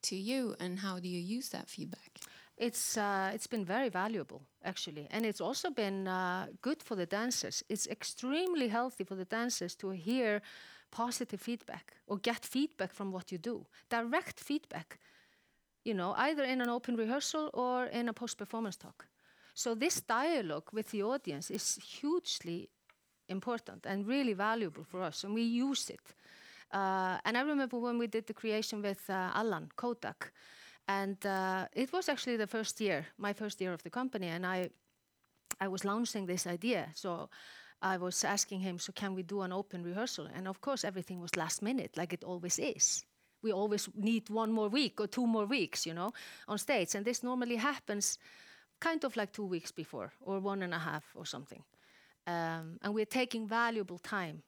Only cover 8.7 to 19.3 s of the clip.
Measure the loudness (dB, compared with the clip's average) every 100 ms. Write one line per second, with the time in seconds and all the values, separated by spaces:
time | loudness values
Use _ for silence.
8.7 | 2 0 -2 -6 -6 -2 0 0 0 -4
9.7 | -4 -6 -4 0 4 4 2 0 -18 -18
10.7 | -20 _ -2 0 0 -4 -4 -4 -4 -6
11.7 | -12 -12 -20 -4 0 2 0 0 2 2
12.7 | 0 -4 -2 -4 -4 -6 -6 -4 -6 -8
13.7 | -20 _ 0 2 0 0 -10 -2 -2 -2
14.7 | -8 -8 -16 -20 -20 _ _ _ _ _
15.7 | _ -2 0 2 4 2 4 2 2 2
16.7 | 0 0 0 2 2 0 -2 -2 0 2
17.7 | 2 0 0 -2 -2 -6 -6 -6 -4 -4
18.7 | -6 -14 -20 -20 _ _